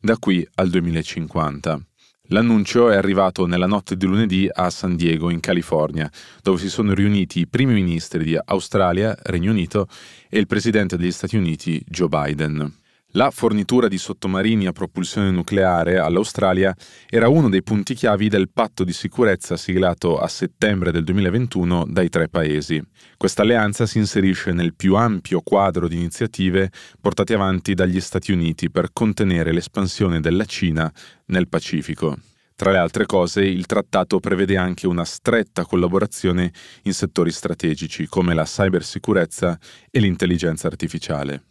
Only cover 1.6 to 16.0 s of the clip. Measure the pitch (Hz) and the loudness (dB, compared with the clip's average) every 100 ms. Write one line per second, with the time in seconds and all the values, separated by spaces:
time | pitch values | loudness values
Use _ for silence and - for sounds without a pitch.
1.6 | 80 73 - _ _ _ _ 101 117 110 | -6 -6 -8 _ _ _ _ 2 4 2
2.6 | 95 123 120 98 98 95 95 90 90 90 | 2 4 4 4 2 2 2 0 0 0
3.6 | 90 104 - 92 95 98 110 92 95 - | 0 -2 -4 -2 0 2 2 0 0 0
4.6 | 90 - 92 87 85 80 85 85 - 90 | -2 -2 -4 0 0 0 -2 -4 -2 -2
5.6 | - 78 78 78 78 - - - - 90 | 0 -2 0 -4 -8 -10 -20 -6 0 0
6.6 | 95 - 104 98 101 101 90 92 85 120 | -2 -2 0 2 2 2 0 -2 -2 0
7.6 | 135 110 90 82 - 82 80 80 - 98 | 2 2 2 -2 -4 -4 -2 -2 -2 -4
8.6 | - 104 90 90 110 - - 90 92 110 | -2 0 2 2 -2 -4 -4 -2 0 0
9.6 | 85 104 95 - - - _ 107 98 104 | 0 -2 -4 -10 -20 -20 _ -2 0 0
10.6 | 113 107 95 87 90 87 92 110 87 78 | 2 0 0 -2 -2 -2 -2 0 0 -2
11.6 | 85 80 - - 85 76 71 73 78 76 | -4 -4 -6 -2 0 0 -2 -2 -4 -4
12.6 | 73 - _ _ _ 98 135 - 226 104 | -6 -10 _ _ _ 0 0 2 0 0
13.6 | 98 123 113 95 - 98 95 92 104 113 | 2 2 2 0 -6 -6 -4 0 2 2
14.6 | 95 85 90 - 90 - 98 90 82 98 | 0 -2 -6 -6 -4 -2 0 0 0 2
15.6 | 92 87 82 92 | 4 2 2 2